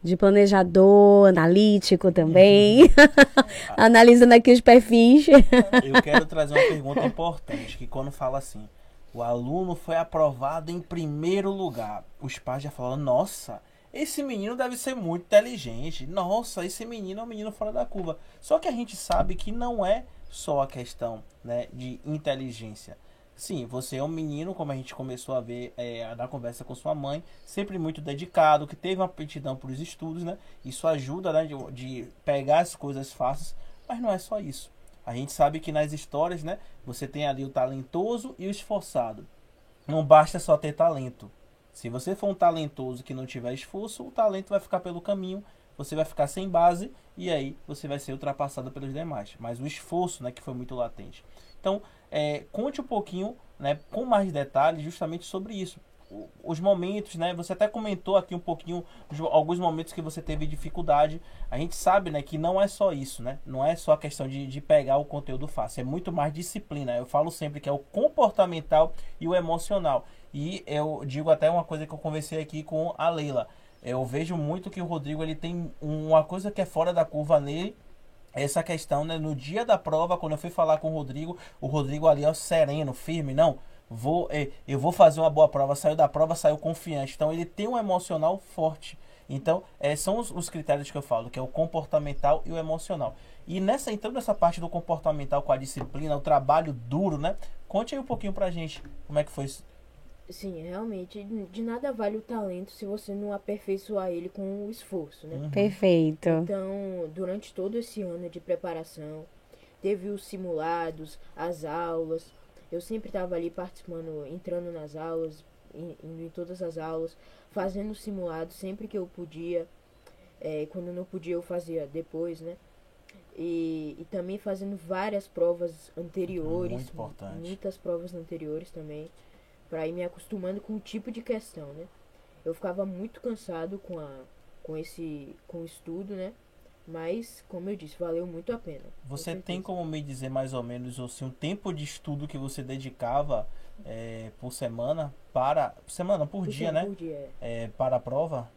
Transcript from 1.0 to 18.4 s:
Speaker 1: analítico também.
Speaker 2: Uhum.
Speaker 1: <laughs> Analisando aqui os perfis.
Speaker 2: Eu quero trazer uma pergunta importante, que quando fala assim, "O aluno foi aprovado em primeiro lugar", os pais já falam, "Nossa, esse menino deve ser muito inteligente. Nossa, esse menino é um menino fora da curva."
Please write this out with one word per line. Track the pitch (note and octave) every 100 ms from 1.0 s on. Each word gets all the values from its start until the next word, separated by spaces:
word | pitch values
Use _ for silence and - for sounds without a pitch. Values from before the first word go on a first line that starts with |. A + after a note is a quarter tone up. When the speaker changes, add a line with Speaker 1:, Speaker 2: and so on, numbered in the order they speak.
| G3+ G3+ G3
Speaker 1:
analítico | F3+ D#3+ F#3 G#3+ G#3 - F3+ F#3+
também. | F3 D#3+ E3+ G3 G3+ G#3 A3+
Speaker 2:
Uhum. | E4
Speaker 1:
<laughs> | - D4 D4 C#4 - C4 - - -
Analisando | A3+ A#3 A#3 A#3+ A#3+ A#3
aqui | A#3+
os | B3
perfis. | - A#3+ A#3 A#3 A#3 C#4 D4
Speaker 2:
Eu | C#4 - B3 A#3+ B3 C#3 C3+
quero | D3+ D3+ D#3
trazer | D#3+ D3
uma | D3 B4
pergunta | D#3 C3+ C#3+ B2+
importante, | - E3+ D3+ - C#3+ C#3 -
que | A#2+
quando | C3+ C#3
fala | C3+ C3 C3+
assim, | - G#2+ G#2 - - - -
"O | A2+
aluno | A#2 A#2+ B2 E3 F#3 E3+
foi | - E3
aprovado | E3 D#3+ D3+ B2 C3+ D#3+ D#3
em | F3
primeiro | - E3+ D#3 D3 E3 G3 G3
lugar", | G3 F3+ A#2 G#2+ G#2 - -
os | C#3 -
pais | - B2+
já | C#3+
falam, | - B2 C3+
"Nossa, | C#3 B2+ G3 - - G#2+ _ _ _
esse | - D#4 -
menino | C#4 A3+ G3+ B3
deve | B3+ B3
ser | - B3+
muito | F3 F3
inteligente. | F3 G#3 A#3 A3+ B2 A#2 B2 - C3
Nossa, | F#3+ F3+ G#3+ A#3+ - F3+
esse | F3+ A#3
menino | A#3 F#3+ G3
é |
um | A#3
menino | A3 G#3+
fora | G#3 G#3+
da | G#3 G#3
curva." | G3+ E3+ D#3 - -